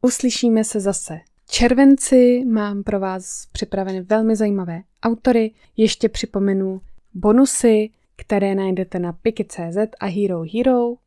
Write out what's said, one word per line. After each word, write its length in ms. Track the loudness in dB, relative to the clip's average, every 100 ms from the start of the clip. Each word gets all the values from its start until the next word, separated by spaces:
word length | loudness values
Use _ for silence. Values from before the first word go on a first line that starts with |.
Uslyšíme 600 | 0 0 -4 -2 0 0
se 160 | 0 -4
zase 400 | -4 -6 -8 -16 _ _ _
v 60 |
červenci. 920 | 0 2 6 6 6 4 4 6 4 0
Mám 360 | -2 -2 -6
pro 160 | -4 -4
vás 460 | -4 -6 -10 -16 -14
připraveny 500 | -10 -8 -6 -6 -8
velmi 340 | -2 0 2 0
zajímavé 460 | 0 -2 -6 -10 -14 _
autory. 500 | -4 -2 2 2 0 _ _ 0
Ještě 320 | 0 2 -4
připomenu 720 | -2 -6 -2 0 0 -4 -8 -14 -20 _
bonusy, 760 | -4 2 4 4 4 2 2 0 _ _ _
které 400 | -4 -2 0 0
najdete 440 | -2 -2 -4 -6
na 140 | -6
piky 320 | -4 -4 -4 -8
C 260 | -8 -8
Z 180 | -4 -4 -4
a 60 | -8
Hero 380 | -4 -2 -4 -6
Hero. 400 | -2 0 2 0 -6